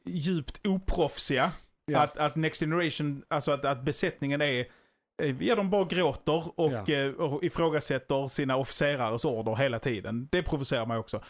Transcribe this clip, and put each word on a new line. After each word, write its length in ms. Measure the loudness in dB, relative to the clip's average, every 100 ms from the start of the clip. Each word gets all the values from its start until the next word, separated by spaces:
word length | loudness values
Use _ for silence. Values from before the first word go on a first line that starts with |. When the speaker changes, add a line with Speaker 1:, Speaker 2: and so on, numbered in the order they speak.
Speaker 1:
djupt 600 | -6 -2 0 0 -2 -4 0
oproffsiga. 880 | 0 0 2 2 0 0 2 2 0 -14 _
Speaker 2:
Ja. 160 | 0 2
Speaker 1:
Att, 160 | 2 2
att 180 | -2 0
Next 240 | -2 0
Generation, 600 | 0 2 0 0 -4 -4 -4
alltså 220 | -2 0
att, 140 | 0
att 180 | 0 0
besättningen 580 | -2 -2 -2 -2 -2 0
är, 260 | 2 0 -4 -10 _ _ _ -4
eh, 200 | -2 0
ja, 120 | 0
de 160 | 2 2
bara 140 | 2
gråter 760 | 2 2 2 0 0 0 -2 0
och, 120 | 0
Speaker 2:
Ja. 220 | 0 0
Speaker 1:
eh, 160 | 0 0
och 320 | 0 -2 0
ifrågasätter 840 | -2 0 2 2 0 -2 0 0 0
sina 280 | -2 0 0
officerares 680 | 0 0 0 2 0 0
order 320 | 0 0 0 0
hela 220 | 0 0
tiden. 500 | -2 -4 -4 -6 -2
Det 100 | -2
provocerar 440 | 0 -2 -2 -2 0
mig 120 | -2
också. 240 | -4 -8